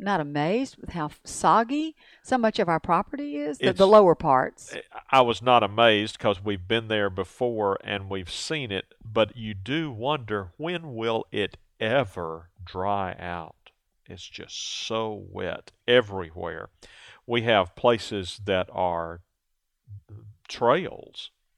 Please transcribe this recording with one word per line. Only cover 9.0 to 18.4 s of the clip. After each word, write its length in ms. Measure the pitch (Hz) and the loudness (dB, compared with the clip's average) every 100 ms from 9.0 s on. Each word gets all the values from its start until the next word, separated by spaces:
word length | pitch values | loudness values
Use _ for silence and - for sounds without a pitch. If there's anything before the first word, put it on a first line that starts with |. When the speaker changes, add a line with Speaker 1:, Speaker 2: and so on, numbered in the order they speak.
Speaker 2:
but 320 | 113 113 107 120 | -4 0 0 -2
you 180 | 110 | -10
do 380 | 98 98 156 156 | -10 -6 -4 -4
wonder, 600 | 110 127 151 107 104 90 - | -6 -4 -4 -4 -6 -6 -10
when 380 | 160 175 160 | -8 -8 -10
will 300 | 113 113 113 - | -6 -2 -2 -4
it 260 | 107 95 - _ - | -4 -4 -6 _ -8
ever 680 | 110 135 110 95 82 80 85 - | -2 0 -2 -4 -8 -8 -14 -20
dry 500 | 90 92 98 101 92 - | -12 -6 -2 -2 -4 -8
out? 500 | 87 87 80 _ _ _ _ _ - | -10 -10 -12 _ _ _ _ _ -20
It's 200 | 87 - | -20 -18
just 300 | - 82 - - - - | -18 -16 -14 -12 -10 -6
so 380 | 113 110 104 92 | -4 -4 -8 -12
wet 400 | 95 90 - - _ - | -10 -8 -8 -12 _ 2
everywhere. 840 | 123 107 95 82 87 85 82 - _ - - - - - | 4 4 -4 -10 -10 -10 -10 -14 _ -20 -20 -20 -18 -2
We 160 | 117 | 0
have 340 | 113 107 87 - | 4 4 4 2
places 640 | 120 117 - 104 90 - | 2 2 0 -6 -6 -8